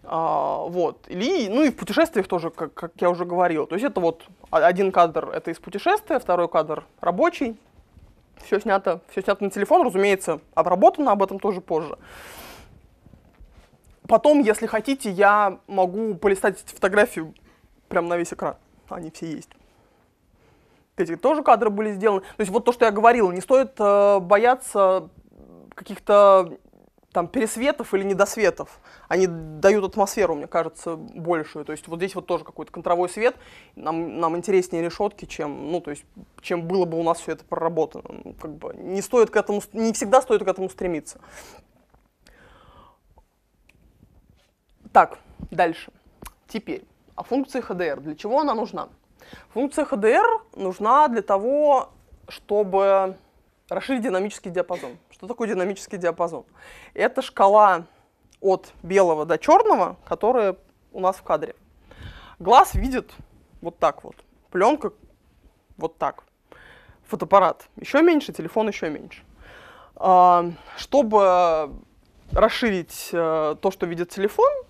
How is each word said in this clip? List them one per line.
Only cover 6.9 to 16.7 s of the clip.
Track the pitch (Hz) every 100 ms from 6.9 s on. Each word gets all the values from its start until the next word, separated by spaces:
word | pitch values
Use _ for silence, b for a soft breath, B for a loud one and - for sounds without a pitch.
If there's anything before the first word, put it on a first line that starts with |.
| _
рабочий. | 170 180 330 339 247 220 _ _ _ - - _ _ _ -
Всё | 196
снято, | 220 196 196 170 _
всё | -
снято | 190 196
на | 202
телефон, | 202 196 339 247
разумеется, | 185 202 190 - 151 _ -
обработано, | 165 180 302 359 269
об | 202
этом | 190 196
тоже | 196 185
позже. | - 160 156 - B B B B B B B - _ _ _ - _ _ - - _ _ _ _ -
Потом, | 220 294 294
если | 214 208 220
хотите, | 220 214 269 214
я | 180 202 208 202 185 -
могу | 196 185 190 226 180
полистать | 202 190 214 190
эти | -